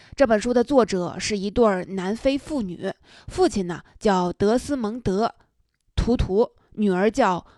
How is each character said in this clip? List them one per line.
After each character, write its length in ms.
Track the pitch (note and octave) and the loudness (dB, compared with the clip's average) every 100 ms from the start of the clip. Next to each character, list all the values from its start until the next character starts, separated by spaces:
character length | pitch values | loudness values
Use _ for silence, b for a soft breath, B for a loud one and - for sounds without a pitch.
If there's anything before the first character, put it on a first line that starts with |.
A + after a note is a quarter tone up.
| B - | B 0
这 100 | C4 | 2
本 160 | A3 | 2
书 100 | A#3+ | 2
的 120 | B3 | 0
作 200 | A#3 C#4 | 4 4
者 340 | A3 F#3+ E3+ - | 4 0 -4 -6
是 180 | - G#3+ | -6 -4
一 120 | G3 | -4
对 160 | G3+ A3+ | 2 2
儿 200 | F#3 - | 2 -4
南 300 | G3 F3+ A3+ | -6 -4 -2
非 200 | C#4 C#4 | 0 -2
父 280 | - D4+ | -4 -6
女， 280 | G3 E3+ F#3+ - B B B | -6 -8 -10 -10 B B B
父 200 | - F#4 | 0 0
亲 200 | G#3 F3 | 2 -4
呢 140 | D#3 b b | -8 b b
叫 340 | G#3+ F#3 F3 | 0 2 0
德 240 | - G3+ B3 | 0 0 0
斯 180 | - C#4 | -2 -4
蒙 240 | G#3 A#3+ | -4 -6
德· 280 | A3 F#3+ A#3 - _ _ _ _ _ - | -4 -2 -2 -6 _ _ _ _ _ -4
图 220 | - A#3+ | 0 0
图， 320 | - F#3+ A#3+ _ _ | 2 2 0 _ _
女 180 | - G#3 | -2 0
儿 220 | F3+ G#3 | 2 2
叫 340 | C4 A3 F3 - | 2 0 0 -8